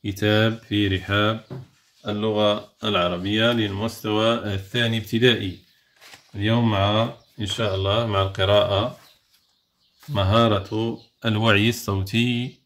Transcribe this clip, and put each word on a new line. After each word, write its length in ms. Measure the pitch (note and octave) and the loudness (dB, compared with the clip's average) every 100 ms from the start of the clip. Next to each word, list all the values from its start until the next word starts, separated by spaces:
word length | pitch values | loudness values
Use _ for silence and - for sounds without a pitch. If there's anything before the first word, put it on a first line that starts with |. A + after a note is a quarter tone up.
كتاب 540 | G#2 G2 G#2+ G#2+ A2 A2+ | -8 -2 2 4 2 -2
في 300 | - G#2 G2+ | -4 -2 0
رحاب 760 | F#2+ F#2 G2+ G#2+ A2+ - - - _ _ _ A2 | -2 0 0 0 -2 -10 -16 -16 _ _ _ -8
اللغة 640 | G#2 A2 G#2 G#2 G#2+ - _ | -4 -2 0 2 0 -6 _
العربية 680 | G#2+ G2 F2 F2 F#2+ G#2+ A2+ | -4 0 0 -2 -2 0 2
للمستوى 1000 | A#2+ G#2 G2 A2+ - G#2+ G#2+ A2 A#2 G#2+ | 2 -2 -2 -6 -6 -2 0 2 0 -2
الثاني 440 | F#2+ G2 B2 A#2 A2+ | -6 -4 -4 -2 -2
ابتدائي. 640 | G#2+ A#2 B2 A2 G2 F2 _ _ _ _ - - _ G2+ | -2 2 2 2 -4 -10 _ _ _ _ -20 -20 _ -6
اليوم 360 | G#2 A#2 A#2 | 0 2 2
مع، 420 | G2+ G2 G#2+ A#2+ - _ - | 2 2 2 -2 -6 _ -10
إن 60 | G2+ | -8
شاء 300 | - A2 F#2+ | -4 -2 -2
الله، 300 | G2 G#2+ A#2 | 0 0 0
مع 160 | G2 | 0
القراءة 760 | F#2+ G2 F#2+ G#2 F#2+ G2 A#2 - - _ _ _ _ _ _ _ _ _ - | 0 0 4 4 4 0 -2 -6 -20 _ _ _ _ _ _ _ _ _ -6
مهارة 920 | C3+ F#2+ A2 A#2 G2+ G2 A2 A2+ - - _ A#2 | -2 2 4 4 2 -2 -4 -4 -6 -14 _ -2
الوعي 440 | G#2+ A2+ G2+ A2 | 2 4 4 4
الصوتي 920 | A#2 - G2 F#2+ A2+ A#2+ A#2+ B2+ - | 0 -4 -4 -2 0 0 -2 -6 -12